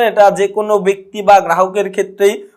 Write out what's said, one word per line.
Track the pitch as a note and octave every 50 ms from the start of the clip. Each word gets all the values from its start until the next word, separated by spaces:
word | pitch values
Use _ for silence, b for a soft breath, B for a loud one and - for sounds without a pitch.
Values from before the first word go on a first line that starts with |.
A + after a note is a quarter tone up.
| A#3+ A3
এটা | F#3+ G#3 G3+ G3+ F#3 F3
যে | G3 G3 G3
কোনো | G#3+ G#3+ G#3+ G#3+ G3+ F3+
ব্যক্তি | F#3+ G3 G3 - _ - G#3+ G3 G3
বা | G3+ F#3+
গ্রাহকের | F3 E3 E3 F3+ F#3+ F#3 F#3 G#3 G3 F#3+ F#3+
ক্ষেত্রেই | G#3+ F#3+ - - - G3+ G3+ A3 B B B B